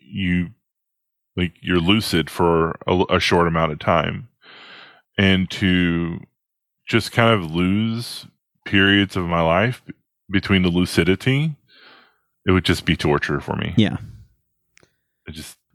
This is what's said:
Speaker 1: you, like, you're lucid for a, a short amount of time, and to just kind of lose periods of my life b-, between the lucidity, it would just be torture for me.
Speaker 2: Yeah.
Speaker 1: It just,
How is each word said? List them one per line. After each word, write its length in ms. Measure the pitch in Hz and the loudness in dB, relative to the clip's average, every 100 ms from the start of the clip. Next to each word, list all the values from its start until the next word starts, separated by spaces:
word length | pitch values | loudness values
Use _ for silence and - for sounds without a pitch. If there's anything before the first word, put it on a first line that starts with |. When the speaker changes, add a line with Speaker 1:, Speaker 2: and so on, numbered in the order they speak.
Speaker 1:
you, 480 | - 98 92 90 85 - _ _ _ _ _ _ _ 92 | -12 -4 -2 -2 -2 -10 _ _ _ _ _ _ _ -4
like, 160 | 87 - | -4 -4
you're 180 | 87 90 | -2 0
lucid 500 | 82 110 - 85 73 | 2 0 0 -2 -2
for 480 | - 87 82 82 - | -2 2 2 0 -4
a, 200 | - 92 - | -2 -2 0
a 80 | 90 | 0
short 280 | - 90 85 | 2 2 2
amount 240 | 82 80 | 0 -2
of 80 | 76 | -2
time, 480 | - 85 82 90 113 _ - - - - - _ _ - | 0 0 0 -8 -14 _ -20 -20 -20 -20 -20 _ _ 0
and 320 | 98 92 92 | 2 2 -2
to 680 | - 95 90 87 85 82 85 - _ _ _ _ _ - | -2 0 2 0 -2 -4 -8 -14 _ _ _ _ _ -4
just 240 | 113 - | -2 0
kind 220 | - 117 | 2 2
of 180 | 107 82 | 2 0
lose 720 | 85 92 101 113 113 120 - - _ _ _ | -2 0 0 -2 -4 -10 -16 -18 _ _ _
periods 500 | - 98 98 101 98 | -2 2 4 4 2
of 100 | 95 87 | -2 0
my 140 | 85 | 2
life 400 | 82 87 117 - | 2 2 0 -4
b-, 80 | - - _ _ - | -14 -20 _ _ -4
between 320 | 95 - 95 | -2 2 2
the 60 | 90 | 4
lucidity, 840 | 87 90 - 82 95 131 135 156 143 _ _ - - _ _ _ _ | 2 2 2 2 2 0 0 -2 -6 _ _ -20 -20 _ _ _ _
it 60 | 95 | 2
would 140 | 92 | 2
just 180 | - 80 | 2 -2
be 120 | - 80 | 0 0
torture 420 | 76 71 - 71 | 2 0 0 -4
for 160 | - | -4
me. 180 | 73 76 92 | -6 0 0
Speaker 2:
Yeah. 200 | 101 - - - - _ _ _ _ _ _ _ _ _ - | 0 -2 -10 -18 -20 _ _ _ _ _ _ _ _ _ -18
Speaker 1:
It 40 | |
just, 240 | 80 - - _ | -16 -18 -20 _